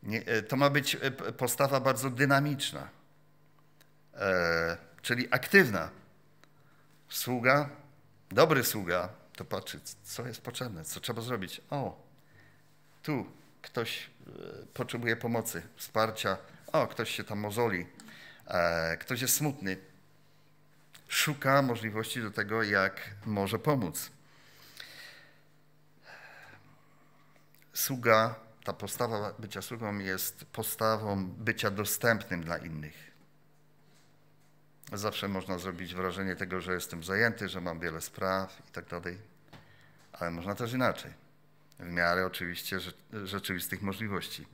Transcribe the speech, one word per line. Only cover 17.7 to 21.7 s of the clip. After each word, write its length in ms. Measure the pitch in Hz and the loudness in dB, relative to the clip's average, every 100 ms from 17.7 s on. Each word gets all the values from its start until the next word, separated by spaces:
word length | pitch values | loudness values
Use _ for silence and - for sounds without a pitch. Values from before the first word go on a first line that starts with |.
| 92 85 - - - - - - | 2 -4 -12 -20 -18 -20 -20 -2
e, 500 | 90 85 85 82 85 | 2 4 4 0 -2
ktoś 240 | - 123 | -4 -4
jest 160 | 127 - | 2 2
smutny”. 400 | 151 139 95 92 - - - - - - - - _ - - - - | 2 -2 -4 -6 -8 -20 -20 -20 -20 -20 -20 -20 _ -20 -20 -20 -4
Szuka 540 | - - 143 135 139 | 0 0 2 6 6
możliwości 600 | 135 | 6